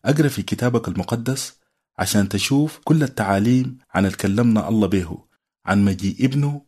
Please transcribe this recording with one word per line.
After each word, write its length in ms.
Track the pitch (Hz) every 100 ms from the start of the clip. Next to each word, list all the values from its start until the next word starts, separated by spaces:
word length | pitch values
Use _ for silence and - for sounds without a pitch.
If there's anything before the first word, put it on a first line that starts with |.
| 110
أقرأ 220 | 147 147
في 140 | 127
كتابك 460 | 92 101 123 120 -
المقدس 680 | 92 90 117 117 139 - _ _ _ _ -
عشان 300 | 104 104 98
تشوف 500 | 101 - 135 151 -
كل 200 | - 160
التعاليم 720 | 139 - 101 98 107 127 127 - _
عن 120 | 92 98
الكلمنا 640 | - 101 101 120 110 82
الله 180 | 110 98
به، 300 | 98 85 80 _ _ _ _ -
عن 200 | 101 101
مجيء 400 | 95 98 - 127
ابنه 360 | 139 143 147